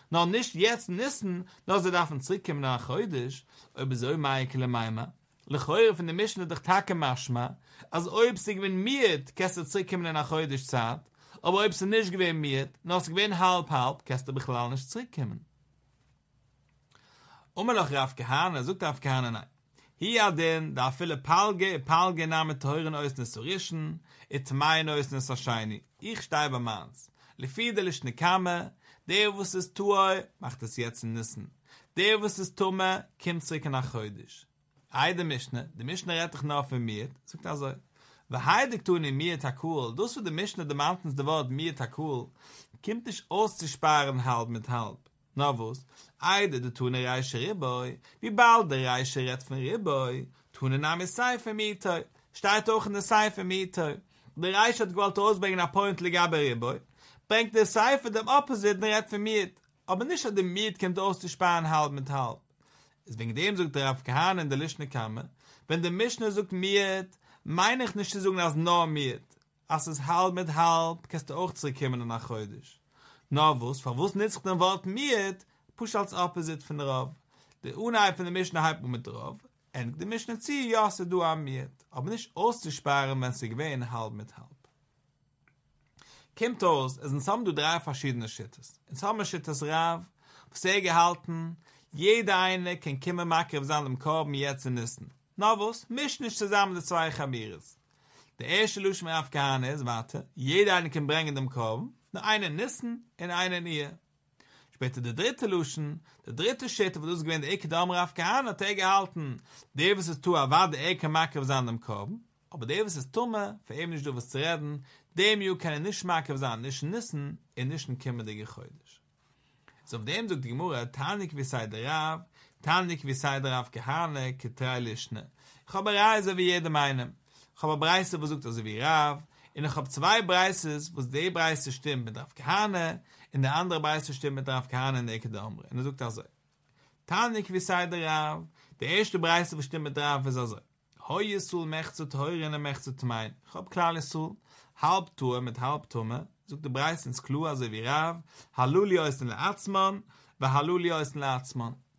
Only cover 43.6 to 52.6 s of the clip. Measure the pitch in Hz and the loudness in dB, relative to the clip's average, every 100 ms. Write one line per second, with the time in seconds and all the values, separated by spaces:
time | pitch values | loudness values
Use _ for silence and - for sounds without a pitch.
43.6 | 160 - 156 151 139 131 123 120 117 113 | -8 0 4 4 4 0 0 0 -2 -6
44.6 | 113 123 107 - _ _ _ 135 143 120 | -4 -4 -4 -10 _ _ _ -2 0 0
45.6 | 113 131 - - - _ 175 196 202 131 | -4 -8 -14 -20 -20 _ 2 4 4 0
46.6 | 123 120 127 127 127 127 131 120 156 202 | -4 -2 -2 0 0 -2 -2 -4 -4 -2
47.6 | 131 123 127 - - _ 226 208 233 233 | -2 -2 -6 -10 -18 _ 0 6 8 8
48.6 | 180 135 127 127 131 139 127 131 - 135 | 6 2 2 2 0 -2 -2 -4 -6 -6
49.6 | 131 220 185 139 127 131 135 _ _ - | -4 -2 0 0 0 -4 -8 _ _ -4
50.6 | 131 135 151 170 180 - 247 247 233 214 | 0 0 0 0 -2 0 0 0 -4 -4
51.6 | 214 202 190 170 - _ _ - 202 214 | -2 -2 -2 -2 -4 _ _ -2 4 4